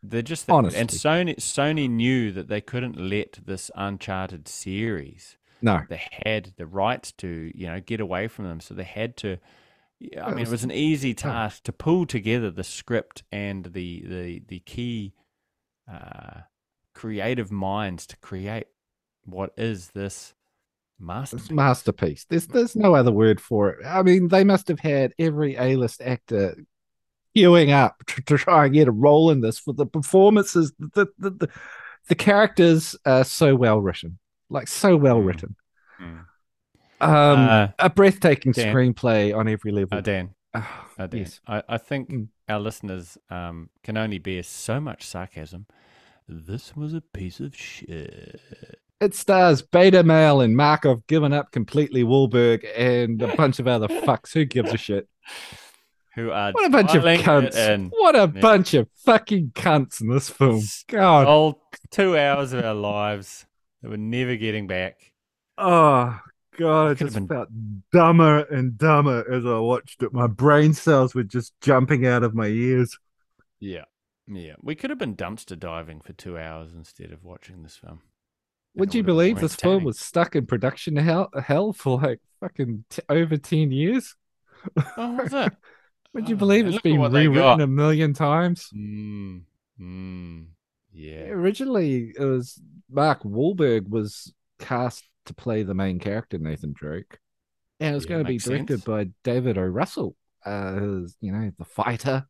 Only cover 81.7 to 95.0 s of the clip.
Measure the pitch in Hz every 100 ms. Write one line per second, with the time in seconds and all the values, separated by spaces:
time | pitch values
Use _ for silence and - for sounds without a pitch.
81.7 | 196 - 127 139 117 _ _ 180 - 131
82.7 | 107 110 - - 151 165 156 - 156 151
83.7 | 131 160 254 - _ _ _ _ _ -
84.7 | - 143 - 240 240 233 277 277 - _
85.7 | _ _ _ _ 254 226 214 202 202 208
86.7 | 196 170 156 139 131 156 135 135 123 143
87.7 | 135 151 156 156 139 151 156 175 175 -
88.7 | 104 104 104 104 104 98 92 85 _ _
89.7 | _ 90 92 92 90 87 82 80 82 _
90.7 | _ _ 87 78 78 78 202 180 214 269
91.7 | 240 160 131 117 - 139 131 123 - -
92.7 | - _ 135 151 139 107 101 156 190 147
93.7 | 113 98 110 107 - - _ _ _ -
94.7 | 123 123 -